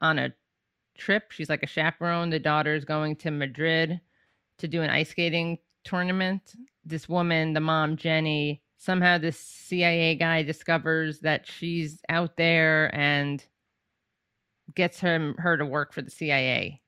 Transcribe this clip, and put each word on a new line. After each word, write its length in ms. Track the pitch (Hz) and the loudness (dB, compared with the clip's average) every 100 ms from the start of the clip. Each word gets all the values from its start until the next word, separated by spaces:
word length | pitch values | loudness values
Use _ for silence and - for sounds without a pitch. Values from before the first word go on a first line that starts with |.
on 160 | 160 151 | 0 2
a 160 | 127 - _ _ _ _ _ - | -2 -6 _ _ _ _ _ -8
trip. 340 | - 208 - | 0 0 -2
She's 160 | - 156 | -8 -4
like 140 | 151 | -4
a 40 | 151 | -2
chaperone. 600 | - 156 - 170 170 170 | 0 0 0 -2 0 0
The 100 | 160 | 0
daughter's 460 | 156 151 151 151 | 2 2 2 -2
going 320 | 139 156 151 151 | -2 -2 -2 -4
to 140 | 160 | -4
Madrid 720 | 147 135 123 160 160 160 175 - _ _ _ _ _ | -4 -4 -2 0 2 0 -4 -10 _ _ _ _ _
to 100 | 165 | -6
do 140 | 165 | -2
an 80 | 156 | 0
ice 180 | 131 160 | 0 0
skating 480 | - 170 170 170 170 _ _ | -2 0 0 -2 -6 _ _
tournament. 680 | - 180 180 185 185 190 - 226 262 _ | -6 -4 -2 0 -2 -4 -8 -20 -20 _
This 240 | 160 160 - | -10 -8 -2
woman, 440 | 175 170 165 160 | 0 2 2 0
the 80 | 156 | 0
mom, 360 | 156 160 151 156 | 0 0 0 -2
Jenny, 640 | 165 160 156 151 147 143 _ _ | 0 0 0 0 -2 -4 _ _
somehow 400 | - 185 180 175 | -2 2 4 4
this 200 | 160 151 | 0 -4
C 460 | - - - 180 | -10 -20 -6 0
I 60 | 170 | 2
A 240 | 170 165 | 4 2
guy 280 | 156 165 160 | 2 2 2
discovers 800 | 147 160 - 165 156 160 156 151 | 0 -4 0 0 2 0 0 -2
that 260 | 156 151 - | -2 -2 -4
she's 540 | - 170 170 151 156 - | -10 -6 -4 -4 -8 -4
out 280 | 165 170 - | -2 0 2
there 560 | 165 165 160 156 156 | 4 6 6 4 2
and 500 | 147 143 143 143 143 - _ _ _ _ _ _ _ _ _ _ _ - | 2 2 2 0 -4 -8 _ _ _ _ _ _ _ _ _ _ _ -8
gets 240 | 170 175 - | 0 0 0
him, 360 | 180 165 147 - | 0 0 0 -2
her 220 | 175 160 | 0 0
to 80 | 147 | 0
work 260 | 147 143 | -4 -4
for 80 | - | -8
the 100 | 131 | -12
C 220 | - 156 | -6 0
I 60 | 139 | 2
A, 420 | 127 120 92 - | 2 0 -2 -10